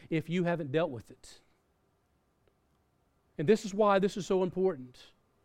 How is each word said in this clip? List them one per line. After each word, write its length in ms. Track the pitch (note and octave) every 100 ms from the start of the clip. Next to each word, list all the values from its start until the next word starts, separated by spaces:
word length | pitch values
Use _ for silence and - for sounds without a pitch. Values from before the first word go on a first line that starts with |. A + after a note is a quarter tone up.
| -
if 220 | D#3+ D3+
you 140 | F3
haven't 280 | F3 E3+ D3
dealt 180 | D3 E3+
with 200 | A#2+ -
it. 300 | - - - _ _ _ _ _ _ _ _ _ _ _ _ _ _ _ _ _ _ _ -
And 100 | D3+
this 200 | G#3+ G3+
is 80 |
why 240 | G3 G#3+ G3
this 180 | F#3+ G3+
is 100 | E3
so 160 | F#3+
important. 560 | F#3 F3+ F#3+ D3+ B2+ - - _ _ _